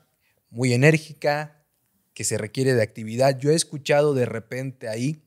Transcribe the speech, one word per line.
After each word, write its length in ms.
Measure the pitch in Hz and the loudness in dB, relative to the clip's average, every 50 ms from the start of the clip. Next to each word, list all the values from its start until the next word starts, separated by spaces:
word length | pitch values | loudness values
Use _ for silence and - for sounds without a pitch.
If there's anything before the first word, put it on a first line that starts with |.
| _ _ _ _ _ _ _ _ _ _ | _ _ _ _ _ _ _ _ _ _
muy 220 | - 113 131 127 120 | -8 -2 0 2 2
enérgica, 760 | 120 135 156 156 156 156 - 147 - - 151 147 147 151 151 - _ _ _ _ _ _ _ _ _ _ _ _ | 6 6 6 6 4 0 -6 -14 -4 -2 -2 -2 -2 -6 -10 -14 _ _ _ _ _ _ _ _ _ _ _ _
que 100 | - 107 | -8 -6
se 140 | - 117 104 | -4 -4 -4
requiere 360 | 104 107 - 131 131 135 131 | -4 -6 -4 -2 0 2 2
de 60 | 117 | 2
actividad. 560 | 107 104 - 120 110 107 113 120 131 143 135 127 | 0 0 -4 -10 -12 -8 -2 2 2 2 2 0
Yo 140 | 131 147 | 0 0
he 40 | 156 | 0
escuchado 580 | 165 - - - 143 - - 147 147 147 151 143 | 0 0 -4 -8 -12 -2 0 2 2 4 2 2
de 120 | 127 123 | 0 -2
repente 600 | 113 107 113 - _ 123 127 135 135 127 - - 113 | -2 -4 -10 -12 _ -12 -10 -10 -10 -12 -12 -12 -10
ahí 340 | 110 113 123 143 160 151 _ | -8 -4 -4 -4 -6 -8 _